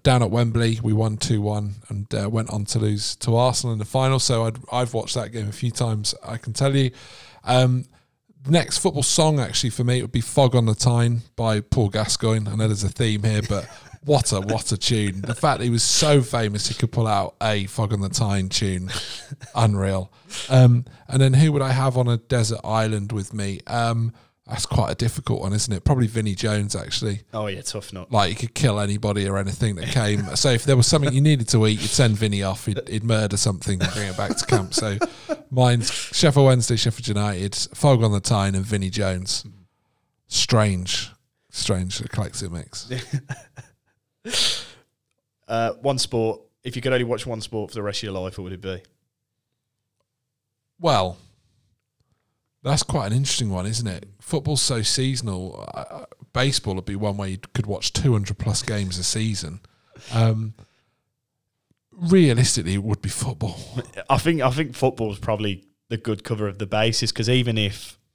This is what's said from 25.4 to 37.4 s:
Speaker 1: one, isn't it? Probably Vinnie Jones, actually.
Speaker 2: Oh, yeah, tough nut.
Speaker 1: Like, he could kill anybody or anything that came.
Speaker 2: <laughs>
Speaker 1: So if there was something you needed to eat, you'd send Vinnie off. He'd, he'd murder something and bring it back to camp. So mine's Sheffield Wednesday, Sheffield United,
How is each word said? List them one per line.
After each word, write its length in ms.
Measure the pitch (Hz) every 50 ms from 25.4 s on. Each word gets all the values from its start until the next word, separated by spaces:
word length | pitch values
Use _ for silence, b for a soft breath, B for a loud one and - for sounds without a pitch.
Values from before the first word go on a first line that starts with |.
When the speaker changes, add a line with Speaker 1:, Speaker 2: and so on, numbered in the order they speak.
Speaker 1:
one, 120 | - 98
isn't 200 | 104 107 - - 104
it? 80 | 90
Probably 240 | - - 143 127 120
Vinnie 300 | 107 110 117 107 107 95
Jones, 400 | 92 - 107 104 104 101 101 -
actually. 460 | 98 - - - - 113 107 101 104 - _ -
Speaker 2:
Oh, 140 | 110 107 104
yeah, 140 | 95 95
tough 300 | - - - 107 - -
nut. 200 | 98 92 87 -
Speaker 1:
Like, 160 | 117 107 101 85
he 60 | -
could 180 | - 123 113 -
kill 240 | - - 127 101 104
anybody 500 | 104 101 101 104 107 104 101 104 98 98
or 100 | 98 98
anything 360 | 98 95 92 - 113 110 101
that 140 | 85 80 -
came. 320 | - 127 110 104 104 -
Speaker 2:
<laughs> 160 | - - 67
Speaker 1:
So 140 | - - 139
if 100 | 123 113
there 140 | - 143 139
was 100 | 123 120
something 260 | - 160 156 139 135
you 80 | 127 135
needed 280 | 143 156 151 131 113 -
to 180 | - 113 110
eat, 140 | 110 107 107
you'd 100 | - 107
send 260 | - - 135 113 107
Vinnie 280 | 101 110 107 101 98 98
off. 220 | 95 98 - -
He'd, 140 | - 98 90 - -
he'd 140 | 104 107
murder 340 | 107 113 113 110 107 101 101
something 460 | 98 - 110 98 82 - - 98 90
and 100 | 92 92
bring 140 | 92 107 101
it 100 | 98 90
back 200 | 98 101 - -
to 100 | - -
camp. 260 | - 127 104 95 90
So 260 | - - - 107 98 104 349 B B B B B 311 - - -
mine's 400 | 131 127 127 123 120 120 113 -
Sheffield 540 | - - - - - - - 156 135 143 139
Wednesday, 300 | 135 127 123 113 - 120
Sheffield 320 | 110 - 120 - - 117 113
United, 480 | 101 104 104 104 98 90